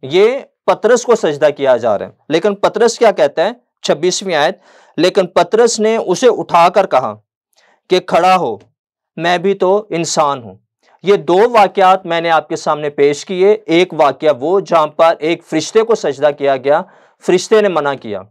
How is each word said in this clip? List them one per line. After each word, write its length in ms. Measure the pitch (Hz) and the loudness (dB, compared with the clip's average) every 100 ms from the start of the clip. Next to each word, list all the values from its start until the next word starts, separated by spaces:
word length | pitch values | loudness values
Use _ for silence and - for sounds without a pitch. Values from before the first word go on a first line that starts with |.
ये 460 | 131 170 214 262 - _ - | -2 2 2 0 -10 _ -4
पतरस 380 | 185 214 247 | -2 2 0
को 100 | - | 2
सजदा 360 | 220 175 147 151 | 0 0 0 -2
किया 260 | 143 135 123 | 0 0 0
जा 180 | 113 98 | 0 -4
रहा 120 | 92 | -6
है, 80 | _ _ | _ _
लेकिन 240 | 156 208 | -2 -2
पतरस 440 | 202 226 220 226 - | -2 -2 0 0 2
क्या 120 | 233 | 0
कहता 320 | 190 147 147 | 2 -2 0
है, 160 | 180 247 _ _ | -4 -4 _ _
छब्बीसवीं 500 | - 143 175 180 190 | -6 -2 -2 -4 -4
आयत, 260 | 160 151 202 _ _ _ - | -2 -2 -4 _ _ _ -2
"लेकिन 280 | 175 180 180 - | 0 0 0 0
पतरस 420 | 175 214 233 233 | 0 2 2 2
ने 160 | 214 226 | -2 -2
उसे 300 | - 262 254 | -4 0 0
उठाकर 600 | - - 175 170 190 143 | 0 0 2 2 2 0
कहा 260 | 135 127 107 _ _ _ _ _ _ _ | 0 -2 -10 _ _ _ _ _ _ _
कि 100 | 180 | -4
खड़ा 340 | 180 180 180 | 0 0 2
हो, 260 | 185 147 110 _ _ _ _ _ - | 2 0 -8 _ _ _ _ _ -8
मैं 240 | 170 180 | -4 -2
भी 120 | 185 | -2
तो 340 | 196 185 202 202 | -2 0 0 -2
इंसान 500 | 165 165 - 151 139 | -6 -4 -2 -2 -2
हूँ।" 160 | 113 95 _ _ _ _ | -10 -20 _ _ _ _
ये 120 | 170 196 | -2 0
दो 320 | 151 175 240 | 2 2 4
वाकयात 540 | 233 190 196 185 190 170 | 4 2 2 2 2 0
मैंने 220 | 170 170 | -4 0
आपके 280 | 160 151 165 | 0 -2 -8
सामने 320 | - 151 147 | -4 -4 -4
पेश 340 | 147 143 143 | 0 0 0
किए। 280 | - 185 190 214 - | -8 0 2 0 0
एक 260 | 165 180 | 0 0
वाकया 380 | 156 147 135 156 | 2 0 2 -2
वो 280 | 135 147 196 | 0 0 -2
जहाँ 260 | 156 170 151 147 | 0 0 0 2
पर 180 | 165 170 | 2 2
एक 200 | 151 170 | -4 -4
फरिश्ते 400 | _ 160 156 220 | _ -6 0 0
को 120 | 220 | 2
सजदा 360 | 220 165 135 147 | 0 -2 0 -2
किया 260 | 143 139 135 | 0 -2 -2
गया, 240 | 131 151 190 _ _ _ | 0 0 -2 _ _ _
फरिश्ते 380 | - 180 - 220 | -2 -2 2 2
ने 60 | 208 | 2
मना 260 | 165 143 | -2 -4
किया। 300 | 135 113 98 98 | -6 -8 -12 -12